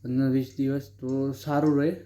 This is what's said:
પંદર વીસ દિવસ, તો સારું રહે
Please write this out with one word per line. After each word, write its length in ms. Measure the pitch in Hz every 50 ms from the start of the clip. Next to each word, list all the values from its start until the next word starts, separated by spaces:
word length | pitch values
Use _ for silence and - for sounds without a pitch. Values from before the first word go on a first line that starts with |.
પંદર 280 | - 127 127 127 135 135 131
વીસ 160 | 135 131 127 - -
દિવસ, 280 | 139 135 135 139 139 - - -
તો 100 | - 127 131 135 135 139 135 - -
સારું 320 | 151 147 143 147 151 147 143
રહે 120 | 143 160 185 - -